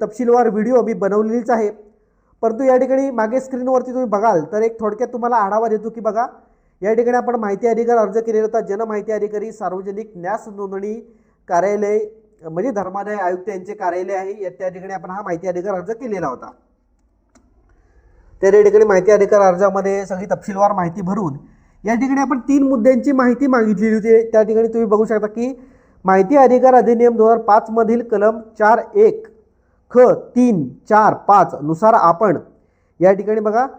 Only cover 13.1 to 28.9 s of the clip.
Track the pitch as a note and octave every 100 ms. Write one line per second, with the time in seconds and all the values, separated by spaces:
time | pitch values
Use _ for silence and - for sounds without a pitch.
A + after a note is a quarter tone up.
13.1 | G#3 F3+ F3+ G#3+ F#3+ F#3 G3+ F#3 F3+ F#3+
14.1 | F#3+ F#3+ G#3+ F#3 F3 F#3 F3+ F#3+ F#3+ F3+
15.1 | F#3+ G3+ E3 F#3 F3 G3 F#3 F3 A3+ B3+
16.1 | F#3+ D#3 A#2+ - - _ _ _ _ _
17.1 | _ _ _ _ _ _ _ _ _ _
18.1 | _ _ - F#3+ G#3 G#3 G#3 G#3+ F#3+ F3+
19.1 | G#3 G3 G#3 G3 F3 G3 G3 F#3+ G3 F#3+
20.1 | F#3 F#3+ F#3 - G3 G3+ G3 E3+ F3 F3+
21.1 | G#3+ E3+ C#3 - _ _ _ G3 A3+ C4
22.1 | C4+ C#4 C4+ - C#4 C4+ C4 A#3+ C4 C4+
23.1 | C4 B3 A#3+ C#4 B3 A3 F#3 A3 A3 A3
24.1 | A3+ A3+ A3 G#3+ A3 A3+ A3+ A3 G#3 A3
25.1 | A3 G#3+ A3 B3 C4 - _ _ _ F#3
26.1 | F#3+ F#3+ C#4+ B3+ B3 B3+ B3+ G#3+ A#3 A#3+
27.1 | A3+ A3 A#3 A3 G#3+ A3+ A3+ A3 A#3 A#3+
28.1 | G#3 G#3+ A3+ - - G#3+ A3+ -